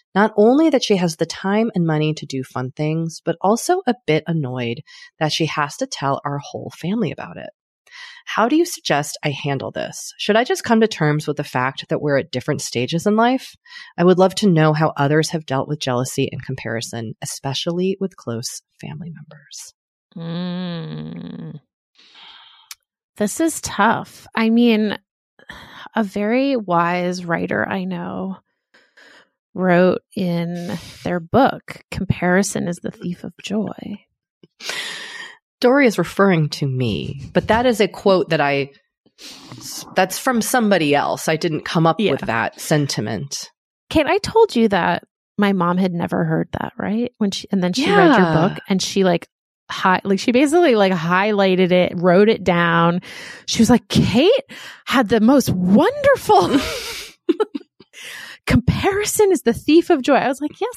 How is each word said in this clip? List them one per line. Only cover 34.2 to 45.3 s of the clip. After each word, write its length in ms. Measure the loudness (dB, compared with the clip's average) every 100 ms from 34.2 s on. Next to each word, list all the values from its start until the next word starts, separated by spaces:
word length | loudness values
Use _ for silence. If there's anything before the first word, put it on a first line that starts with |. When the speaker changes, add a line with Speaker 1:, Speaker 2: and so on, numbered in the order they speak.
| _ _ _ _ -10 -10 -10 -14 -14 -16 -18 -20 _ _
Speaker 1:
Dory 260 | 2 4 4
is 100 | 2
referring 540 | -2 2 4 4 0
to 160 | -2 -4
me, 560 | -2 -2 -2 -6 -10 -4
but 160 | -2 0
that 160 | 2
is 160 | 2 2
a 80 | 0
quote 400 | 0 2 2 2
that 120 | 0
I, 320 | 2 0 -4 _ _ _ _ _ -20 -20 -20 -18 -14 -14 -6
that's 240 | -2 -2 -2
from 240 | -2 -2
somebody 520 | 0 0 2 2 4
else. 320 | 2 0 -2 -2
I 100 | -2
didn't 280 | -2 -4
come 220 | -2 2 2
up 120 | 2
Speaker 2:
Yeah. 120 | 0
Speaker 1:
with 100 | 0
that 380 | -2 -2 -2 -6
sentiment. 920 | -2 0 0 -4 -4 -6 -8 -12 -14 _ _ _ _
Speaker 2:
Kate, 160 | 0
I 140 | 2 0
told 360 | 0 2 4
you 140 | 4 2
that 360 | 2 0 -2 -8 _ _